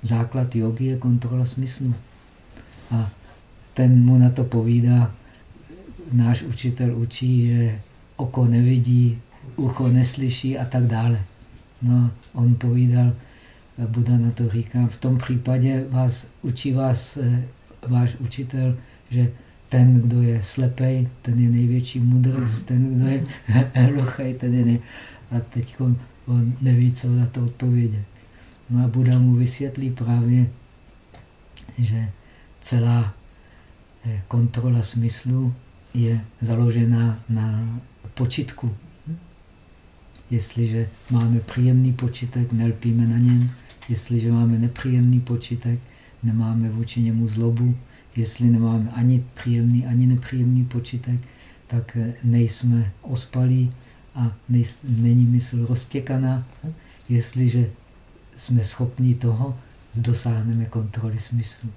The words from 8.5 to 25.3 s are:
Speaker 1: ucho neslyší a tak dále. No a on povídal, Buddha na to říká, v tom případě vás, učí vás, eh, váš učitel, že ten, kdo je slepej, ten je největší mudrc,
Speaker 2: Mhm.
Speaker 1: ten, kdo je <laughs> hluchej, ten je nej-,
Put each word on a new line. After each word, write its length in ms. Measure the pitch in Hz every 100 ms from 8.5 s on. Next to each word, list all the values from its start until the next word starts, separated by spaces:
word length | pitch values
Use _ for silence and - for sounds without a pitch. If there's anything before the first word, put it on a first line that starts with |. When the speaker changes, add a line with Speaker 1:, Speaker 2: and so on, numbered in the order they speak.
| 120 123 127 123 123 120 117 - - 127 -
Speaker 1:
ucho 320 | 131 123 127
neslyší 720 | 127 123 - 131 123 131 131
a 80 | 123
tak 180 | 127
dále. 380 | 120 110 120 113 95 - - - - -
No 140 | 120 123
a 160 | 120 101 -
on 220 | - 120 120
povídal, 580 | 123 120 123 123 123 120 - - - - - - 113
Buddha 300 | 113 117 120
na 140 | 117
to 180 | 120 117
říká, 380 | 113 110 123 120
v 100 | -
tom 200 | 127 127
případě 680 | 123 127 127 127 131 135 131
vás, 380 | 127 127 120 - -
učí 320 | 151 123 143
vás, 440 | 127 131 110 - -
eh, 260 | 123 123 127 - - - 123
váš 280 | 123 123 -
učitel, 580 | 123 - 127 131 127 127 - - _
že 200 | 123 120 - - - -
ten, 320 | 127 127 123
kdo 200 | 117 120
je 220 | 120 113
slepej, 640 | 98 - 127 127 131 131 127 -
ten 180 | - 120
je 100 | 120
největší 500 | 120 120 127 127 131
mudrc, 580 | 120 127 127 131 120 110
Speaker 2:
Mhm. 60 | 95
Speaker 1:
ten, 300 | 127 131 127
kdo 80 | 131
je 160 | 139 - - -
<laughs> 380 | 113 127 131 123
hluchej, 480 | 143 127 - 131
ten 200 | 127 127
je 120 | 123 120
nej-, 140 | 117 - - - - -